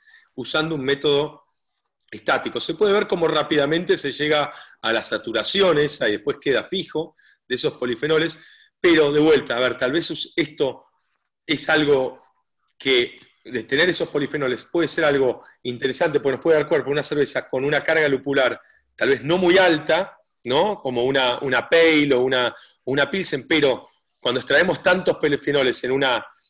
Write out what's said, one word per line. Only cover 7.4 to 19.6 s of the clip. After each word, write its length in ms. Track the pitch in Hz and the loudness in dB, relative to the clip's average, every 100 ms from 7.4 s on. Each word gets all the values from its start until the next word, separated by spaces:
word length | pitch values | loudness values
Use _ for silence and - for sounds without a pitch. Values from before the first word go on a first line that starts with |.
| - | -8
de 100 | 123 | -4
esos 180 | 147 | -4
polifenoles, 640 | - 127 - 151 156 160 - - - _ _ | -4 -6 -4 -2 0 0 -6 -20 -20 _ _
pero 320 | 175 160 143 | 4 4 4
de 80 | 147 | 4
vuelta, 360 | 156 143 120 120 | 4 4 2 -2
a 40 | |
ver, 160 | 123 117 | -2 0
tal 160 | 127 | -2
vez 180 | 160 165 | -2 -4
us-, 220 | 156 - | -6 -8
esto 520 | - 147 - 139 - _ _ _ _ _ _ - | -6 -6 -4 -4 -4 _ _ _ _ _ _ -6
es 220 | 143 - | -4 0
algo 540 | 156 147 139 131 - _ _ _ _ _ - | 0 2 2 0 -6 _ _ _ _ _ -8
que, 380 | 135 127 123 - - _ | 0 0 0 -6 -20 _
de 200 | - 120 | -10 -10
tener 260 | 110 139 180 | -4 0 0
esos 180 | 160 170 | 0 -4
polifenoles, 560 | 147 147 151 131 120 - | -4 -4 -4 -4 -4 -4
puede 160 | 170 160 | -2 -2
ser 160 | - | 0
algo 380 | 156 143 127 113 - _ | 0 2 0 -2 -10 _
interesante, 560 | 123 120 135 123 170 147 | -12 -6 -6 -2 -2 0
porque 160 | 143 127 | -2 -2
nos 60 | |
puede 160 | 165 156 | 2 2
dar 100 | 147 | 2
cuerpo 220 | 156 127 | -2 -2
una 120 | 147 | -4
cerveza 440 | 139 147 139 131 - | -4 -2 -2 -4 -6
con 180 | 131 | -4
una 180 | 139 147 | -2 -2
carga 260 | 143 160 151 | 0 0 2
lupular, 500 | 131 135 139 123 113 _ _ _ - | 0 0 0 0 -2 _ _ _ -4
tal 140 | 120 | 0
vez 120 | 139 | 0
no 140 | 135 180 | 0 0
muy 220 | 180 | 4
alta, 580 | 185 | 6